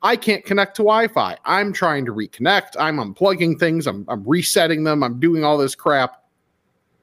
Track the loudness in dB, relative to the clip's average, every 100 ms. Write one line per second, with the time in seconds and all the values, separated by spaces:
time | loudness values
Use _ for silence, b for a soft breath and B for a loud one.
0 | 0 0 0 -2 0 0 0 0 2 2
1 | 2 -2 -4 -4 -2 -2 -2 -2 0 0
2 | -4 -6 -8 -2 0 0 0 -4 -2 -2
3 | -6 0 0 2 0 0 0 0 -4 -6
4 | -8 -8 0 0 2 2 2 2 0 0
5 | -2 0 0 2 2 2 0 -2 0 2
6 | 0 -4 _ _ _ _ _ _ _ _